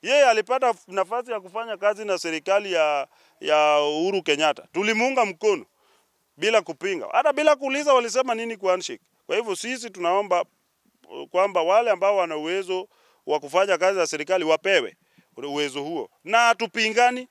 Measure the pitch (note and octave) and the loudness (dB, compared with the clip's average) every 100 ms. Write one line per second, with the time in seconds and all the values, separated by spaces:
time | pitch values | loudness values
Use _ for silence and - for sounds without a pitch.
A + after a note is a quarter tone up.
0 | F#3+ C#4+ C4+ A3 G#3 C4 B3+ A3 _ F#3+ | 0 4 4 4 0 0 0 -2 _ -4
1 | F#3 A#3+ B3 A3 F#3 G3 A#3 G3 G3+ G#3 | -4 -4 -6 -10 -8 -10 -8 -2 -2 -2
2 | G#3+ F3+ E3+ D#3+ E3 G3 G3+ E3+ D3+ D3 | -4 -4 -2 -6 0 0 2 0 2 0
3 | C3+ _ _ _ - D3+ D3+ D3 D3 D3+ | -4 _ _ _ 2 4 6 4 2 0
4 | F3+ G3 D#3+ D3 D#3 C#3 - E3 G#3 A3 | -2 -2 0 0 0 -2 -6 -4 -2 0
5 | B3 C4 G#3+ F3 G#3+ F#3 G#2 _ _ _ | 0 0 -2 0 -2 -2 -6 _ _ _
6 | _ _ _ _ F#3+ A3 F3 D#3 F#3+ F3+ | _ _ _ _ 0 0 0 -10 -6 -6
7 | A2+ G#3 D4 C#4 D#4 C#4+ C#4 C4+ D4 C4 | -2 0 0 2 2 2 0 -4 2 2
8 | A#3 A3 C4 A3+ A#3 A3 F#3+ F#3 F3 A#2 | 2 -4 -2 -4 -6 -4 -2 -2 -4 -12
9 | _ _ - F#3+ A3+ F3+ A#3 B3+ A#3 F#3 | _ _ -6 -6 -4 -8 -6 -10 -10 -6
10 | E3+ F#3+ G#3 F3 - _ _ _ _ _ | 0 0 0 -2 -2 _ _ _ _ _
11 | _ A2 C#3+ F3 G3+ F#3 E3 G3+ A#3 F#3 | _ -16 -6 -2 0 0 4 2 4 0
12 | F#3+ G3+ E3+ D#3 D#3 F#3 F#3 F#3 G3 _ | 2 2 0 -4 -4 -6 -4 -6 -8 _
13 | _ _ - D3+ D3 D#3+ G3+ F3 F#3 G3 | _ _ -4 -4 0 0 2 2 2 2
14 | D#3+ D3+ D3+ F#3 D#3+ D#3 F#3+ F#3 A2 _ | -2 -4 -2 0 2 0 2 2 0 _
15 | _ _ _ - C#3 C#3+ D3 C3+ C#3+ E3 | _ _ _ -16 -8 -4 -4 -4 -6 -6
16 | G#2 _ E3 A3+ A#3 A#3 A3+ A3+ A3 A3 | -8 _ 0 2 4 2 -2 -2 0 4
17 | B3 B3 B3+ | 2 2 -10